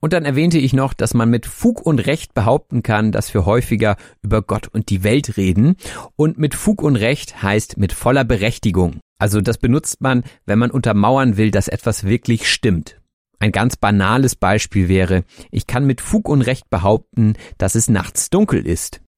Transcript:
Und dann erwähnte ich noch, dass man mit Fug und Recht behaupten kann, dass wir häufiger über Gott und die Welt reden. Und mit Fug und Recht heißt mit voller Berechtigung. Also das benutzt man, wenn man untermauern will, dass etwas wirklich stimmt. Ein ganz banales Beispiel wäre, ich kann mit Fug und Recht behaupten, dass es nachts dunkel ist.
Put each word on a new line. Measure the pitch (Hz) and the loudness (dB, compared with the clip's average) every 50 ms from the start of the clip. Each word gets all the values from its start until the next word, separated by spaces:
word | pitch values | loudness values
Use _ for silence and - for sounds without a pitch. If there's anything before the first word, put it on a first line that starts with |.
Und | - 160 | 0 0
dann | 170 175 156 | 0 0 0
erwähnte | 143 135 135 160 175 165 160 | 0 0 2 2 2 2 2
ich | 135 135 135 | 2 2 2
noch, | 135 135 135 - | 2 0 0 -2
dass | - 110 110 - | -2 -4 -2 0
man | 120 113 113 | 2 2 2
mit | 117 120 - | 2 0 -2
Fug | - - - - 233 233 - | -6 -14 -2 0 0 0 0
und | - - 156 127 | -2 0 0 0
Recht | 101 - 143 156 - - _ | 0 0 -2 -4 -6 -8 _
behaupten | - 98 117 123 147 - _ - 123 107 | -2 0 2 2 0 -2 _ -6 -6 -2
kann, | - 113 104 107 110 104 | 0 0 0 2 0 0
dass | 104 107 - - | -2 -4 -2 -2
wir | 107 87 | 0 0
häufiger | 87 104 120 123 - 120 104 110 107 101 - - - _ _ | 2 2 0 0 0 -2 0 0 0 0 -2 -6 -20 _ _
über | - 104 101 110 | -6 -2 -2 -2
Gott | 101 - 98 107 - - | 0 -2 -4 -6 -6 -6
und | _ 110 104 - | _ -6 -4 -2
die | 101 95 92 | -4 -2 0
Welt | 104 110 143 143 - 107 - | 2 0 0 0 -2 -4 -2
reden. | 98 92 90 92 110 151 185 - - - - - - - _ _ | 0 0 2 4 4 2 2 0 -4 -16 -16 -16 -18 -20 _ _
Und | 151 160 165 - | 0 0 0 0
mit | 156 147 - | -2 -4 -2
Fug | - - - 214 202 | -2 -2 -2 -2 0
und | - 151 139 113 | 0 0 0 2
Recht | 101 113 143 - - - - - | 2 0 -2 -2 -6 -14 -12 -6
heißt | - 98 - 214 - - - - | -2 0 0 0 0 -2 -4 -2
mit | 101 90 - | -2 -2 -2
voller | - - 120 127 139 135 | -2 0 0 2 2 2
Berechtigung. | 113 127 104 98 113 123 - - 113 87 92 90 85 69 78 - _ _ _ | 0 0 0 0 -2 -4 -2 -2 -2 0 2 0 0 -2 -6 -18 _ _ _
Also | - 104 95 107 | -2 0 0 0
das | 98 120 113 - | 0 0 -2 -2
benutzt | - 127 117 151 151 - - _ | 0 2 2 2 0 -4 -10 _
man, | - 135 131 123 120 - - _ _ | -2 0 0 0 -2 -4 -12 _ _
wenn | - 101 107 | -2 0 2
man | 120 127 | 2 2
untermauern | - 135 117 123 107 104 101 107 131 135 135 127 104 98 | 0 0 0 0 2 2 2 4 4 4 2 2 2 2
will, | 110 110 | 2 2
dass | 95 101 92 - | 2 0 -2 -2
etwas | - 101 - 120 107 - - | -6 -4 -2 -2 -4 -2 -2
wirklich | 95 104 120 _ - 117 110 - - | -2 -2 -2 _ 0 -2 0 0 -2
stimmt. | - - - 120 95 82 76 - - - _ _ _ _ _ _ _ _ | -4 -2 0 0 0 0 -4 -8 -16 -20 _ _ _ _ _ _ _ _
Ein | - 110 | -2 0
ganz | - 95 107 127 - | 0 2 0 0 0
banales | - - 104 104 101 98 95 110 127 139 127 - - | 0 0 2 2 2 2 2 2 2 2 0 0 0
Beispiel | - 92 98 107 - - - 101 92 87 | 0 2 2 2 0 -2 0 0 2 4
wäre, | 95 95 92 87 92 92 95 _ _ - - - | 4 2 2 2 2 0 0 _ _ -20 -20 -8
ich | - 113 - - | -6 -6 -4 -2
kann | - 123 143 | -2 0 2
mit | 139 135 - | 0 0 0
Fug | - - - 220 208 - | -2 -2 -2 -2 0 2
und | 156 143 123 | 0 2 2
Recht | 117 131 - - _ | 0 -2 -4 -4 _
behaupten, | - 95 85 98 104 - - _ _ - 113 107 107 104 - - - _ | -4 -2 2 2 0 0 0 _ _ 0 2 2 2 -2 -6 -20 -8 _
dass | - 95 - | -4 -2 0
es | 110 113 - | 0 0 2
nachts | 117 95 85 - - - - - | 2 0 0 -2 -6 -8 -6 0
dunkel | - 185 214 202 - 95 - | 2 2 2 2 0 -2 0
ist. | - 85 - - - - - - _ _ | -2 -4 -4 -4 -10 -14 -18 -20 _ _